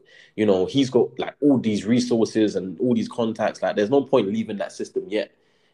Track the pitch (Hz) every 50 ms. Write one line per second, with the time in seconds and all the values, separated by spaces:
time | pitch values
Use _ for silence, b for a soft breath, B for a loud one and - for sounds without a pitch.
0 | - b b b b b b b 107 104 95 92 92 90 - 139 135 123 131 120
1 | 101 - - - 87 - - - 143 147 139 117 98 110 104 95 90 104 123 120
2 | 117 - 123 113 107 - - 110 107 101 - 95 90 95 87 82 113 127 120 113
3 | 104 - - - 117 110 107 - 110 92 - - - 90 82 101 104 104 139 139
4 | 135 131 - 120 104 95 107 113 220 - 104 98 - - - - - - - -
5 | - 92 98 107 - - _ _ _ _ _ _ _ _